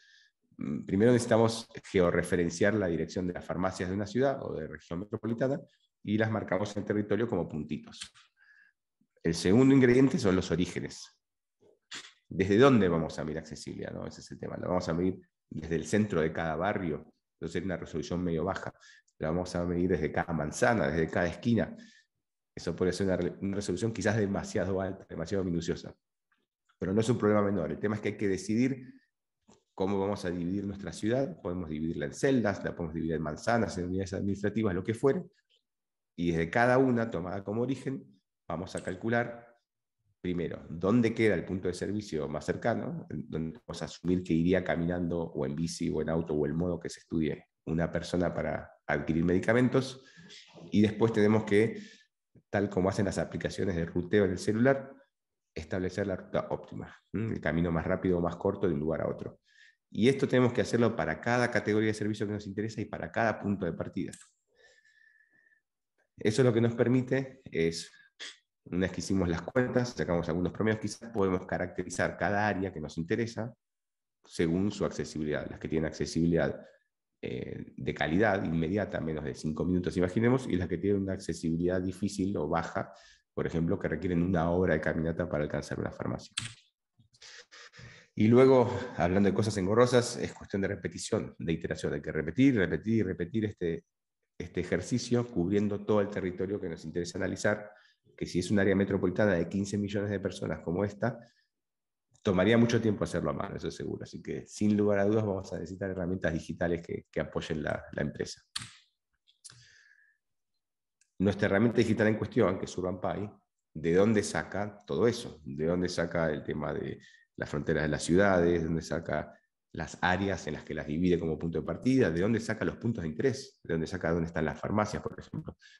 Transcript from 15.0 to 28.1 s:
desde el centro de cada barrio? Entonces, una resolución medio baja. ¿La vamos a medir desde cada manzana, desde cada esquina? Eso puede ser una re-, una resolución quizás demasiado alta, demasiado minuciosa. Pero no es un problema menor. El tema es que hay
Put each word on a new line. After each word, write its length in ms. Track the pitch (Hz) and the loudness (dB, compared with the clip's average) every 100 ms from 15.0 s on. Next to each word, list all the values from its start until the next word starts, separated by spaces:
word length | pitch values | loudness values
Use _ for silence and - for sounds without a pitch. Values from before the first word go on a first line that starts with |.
| 92 90 - _ _ | 0 -2 -10 _ _
desde 280 | - 82 82 | -10 -2 -2
el 100 | 78 | 2
centro 340 | 107 104 85 | 2 2 2
de 120 | 80 | 0
cada 240 | 85 82 78 | 0 -2 0
barrio? 560 | 95 104 87 71 - _ _ | 0 0 -2 -4 -8 _ _
Entonces, 300 | _ 82 92 | _ -6 -4
una 120 | 92 82 | -4 -6
resolución 460 | - 80 - 87 | -6 -6 -4 -2
medio 220 | 87 82 | 0 0
baja. 280 | 90 92 - - - - _ _ | 0 -2 -6 -12 -20 -20 _ _
¿La 120 | 76 | -2
vamos 240 | 87 90 87 | -2 -2 -2
a 80 | |
medir 260 | 87 87 90 | -2 0 2
desde 220 | 87 78 | 2 0
cada 200 | 92 87 | -2 -2
manzana, 560 | 82 76 - 123 113 71 | -2 -4 0 2 4 2
desde 220 | 82 80 | 0 0
cada 160 | 101 87 | 0 -2
esquina? 480 | 85 120 110 - - - - _ _ _ _ _ | -2 0 2 0 -4 -18 -20 _ _ _ _ _
Eso 220 | - - 80 | -10 -8 0
puede 160 | 92 | 0
ser 140 | 85 98 | 0 0
una 100 | 90 | 0
re-, 200 | 87 - | 0 -4
una 160 | 98 95 | -4 -4
resolución 360 | 101 90 113 | -4 -2 -2
quizás 240 | 110 104 110 | -2 0 2
demasiado 640 | 101 98 - 107 90 95 | 0 -2 -4 -4 -2 -2
alta, 260 | 95 92 - | -4 -6 -10
demasiado 340 | 87 82 98 | -10 -4 -2
minuciosa. 520 | 92 85 82 80 - - _ _ _ _ _ _ _ _ | 0 -2 -2 -4 -8 -18 _ _ _ _ _ _ _ _
Pero 140 | 87 | 0
no 80 | 104 | 2
es 80 | 113 | 2
un 100 | 117 | 4
problema 240 | 104 104 | 4 4
menor. 280 | 101 101 78 | 4 0 -2
El 80 | 76 | -2
tema 180 | 104 104 | -2 -2
es 60 | |
que 60 | |
hay 80 | 110 | -4